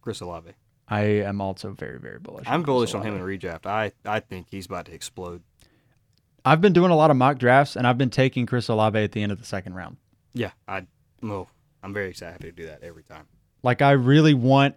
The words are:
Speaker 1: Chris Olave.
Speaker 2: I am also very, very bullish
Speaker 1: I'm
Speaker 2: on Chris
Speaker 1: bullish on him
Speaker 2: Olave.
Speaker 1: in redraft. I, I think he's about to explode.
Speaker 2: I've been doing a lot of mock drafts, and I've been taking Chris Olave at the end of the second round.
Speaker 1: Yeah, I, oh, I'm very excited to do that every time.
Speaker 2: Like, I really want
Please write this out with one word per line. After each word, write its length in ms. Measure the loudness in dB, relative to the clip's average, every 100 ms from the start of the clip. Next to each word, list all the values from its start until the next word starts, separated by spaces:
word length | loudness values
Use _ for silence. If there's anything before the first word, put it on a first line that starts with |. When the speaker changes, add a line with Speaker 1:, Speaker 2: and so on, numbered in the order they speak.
Speaker 1:
Chris 180 | -12 -10
Olave. 300 | -10 -14 -16 -20 _ _ -6
Speaker 2:
I 120 | -2
am 400 | 0 0 -2 -4
also 320 | -6 -8 -12
very, 260 | -12 -14 -14
very 200 | -16 -18
bullish 280 | -18 -14 -6
Speaker 1:
I'm 80 |
Speaker 2:
on 60 | -4
Chris 60 | 0
Speaker 1:
bullish 280 | 0 0
on 80 | -4
him 120 | -6 -8
Speaker 2:
Olave. 160 | -8
Speaker 1:
in 40 | -8
redraft. 260 | -10 -10 -6
I, 260 | -4 -4 -8
I 160 | -6 -6
think 260 | -6 -16 -14
he's 160 | -14 -12
about 200 | -12 -12
to 60 |
explode. 500 | -16 -16 -14 -12 -14 _ _ _ _ _ _ _ _ _ _
Speaker 2:
I've 160 | 2 4
been 140 | 6
doing 180 | 6 6
a 40 | 6
lot 140 | 6
of 60 | 6
mock 220 | 4 2
drafts, 360 | 4 6 4
and 120 | 0 0
I've 120 | 2
been 120 | 0
taking 360 | 2 0 0 -2
Chris 220 | -4 -2
Olave 300 | 0 2 2
at 140 | -2
the 100 | -2
end 100 | -4
of 60 | -6
the 40 | -8
second 280 | -10 -10
round. 220 | -14 -16 -20 _ _ _
Speaker 1:
Yeah, 160 | -8 -8 -10 -12
I, 180 | -12 -12 _ _ -14
oh, 260 | -10 -8 -10 _ _ _
I'm 120 | -12
very 160 | -8 -8
excited 320 | -10 -16 -16
to 100 | -18
do 140 | -16 -16
that 160 | -16
every 200 | -20 -20
time. 220 | -20 -20 -20 _ _ _
Speaker 2:
Like, 180 | -2 2
I 120 | 4
really 420 | 4 6 6 6
want 420 | 4 4 4 2